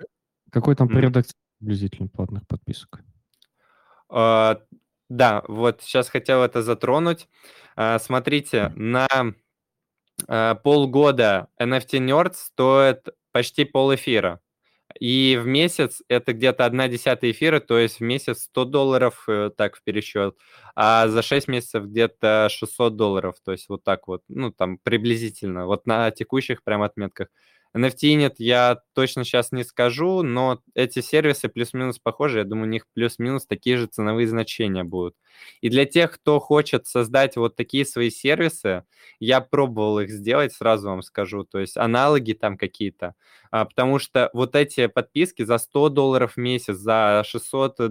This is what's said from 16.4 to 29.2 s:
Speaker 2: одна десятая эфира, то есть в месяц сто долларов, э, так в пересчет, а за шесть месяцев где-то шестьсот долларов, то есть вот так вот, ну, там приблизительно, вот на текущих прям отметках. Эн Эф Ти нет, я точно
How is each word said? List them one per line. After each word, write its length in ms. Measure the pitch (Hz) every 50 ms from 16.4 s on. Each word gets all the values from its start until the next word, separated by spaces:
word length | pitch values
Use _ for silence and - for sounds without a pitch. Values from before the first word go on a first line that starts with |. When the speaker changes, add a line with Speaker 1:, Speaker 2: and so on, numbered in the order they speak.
| 123 127 123 - 123
Speaker 2:
одна 220 | 120 120 127 131 127
десятая 420 | 120 117 - 135 123 - - 120
эфира, 280 | 110 - 151 165 156 143
то 180 | - - 120 117
есть 200 | 117 110 - -
в 40 | 113
месяц 400 | 117 127 139 - - 113 - -
сто 220 | - - 131 127
долларов, 600 | 127 143 143 139 135 131 127 127 120 - - - 113
э, 220 | 107 104 104 104 -
так 200 | - 107 98 -
в 60 | - -
пересчет, 540 | 107 98 107 107 - - 104 98 98 - _ _ _ - - - - -
а 320 | - 107 110 113 113 113 113
за 120 | 110 113 110
шесть 240 | - 139 143 - -
месяцев 360 | 127 120 - - - 110 101
где-то 600 | 101 104 113 113 110 - - - 110 107 110 107 101
шестьсот 440 | - - 110 - - - 123 117 110
долларов, 400 | 107 110 104 98 95 90 92 87 _ -
то 80 | - 95
есть 160 | 90 - -
вот 140 | 101 95 -
так 240 | 98 95 92 -
вот, 160 | - 92 90 _ -
ну, 220 | - - 135 110
там 280 | - - 92 92 92 -
приблизительно, 880 | - - 117 110 110 120 117 113 117 107 - - - 98 90 90 90
вот 200 | 90 104 104 -
на 240 | 117 110 113 117 113
текущих 520 | 107 - - - 127 135 - - 120 - -
прям 200 | - 107 104 104
отметках. 460 | 101 - 107 101 95 - - 95 - _ _ _ _ _ _ _ _ -
Эн 100 | 117 123
Эф 80 | 131 123
Ти 200 | - 147 147 151
нет, 200 | 151 143 135 - -
я 400 | 117 117 123 123 123 123 120 - _ _ -
точно 280 | 135 131 127 - 131